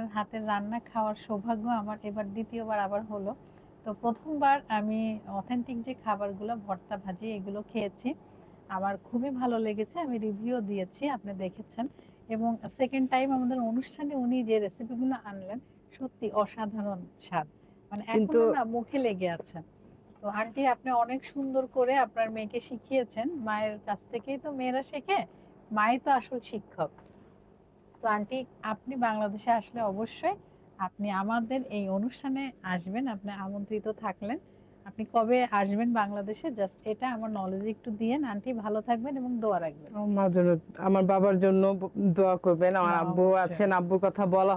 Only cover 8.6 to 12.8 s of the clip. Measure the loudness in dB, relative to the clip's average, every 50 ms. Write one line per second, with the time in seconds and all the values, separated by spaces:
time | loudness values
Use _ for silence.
8.6 | -12 -8 -4 -4 -2 -2 -4 -6 -6 -6 -4 -2 -2 -2 -2 -2 0 0 2 0
9.6 | 0 0 -2 -2 -4 -4 -4 -4 -4 -2 -2 -2 -2 -4 -4 -4 -2 -2 -2 -2
10.6 | -2 -2 -2 -4 -4 -6 -6 -4 -4 -4 -4 -4 -6 -8 -8 -6 -6 -6 -6 -10
11.6 | -16 -10 -8 -6 -6 -6 -8 -14 -20 -20 -20 -16 -8 -6 -4 -2 0 0 -2 -2
12.6 | -6 -8 -4 -2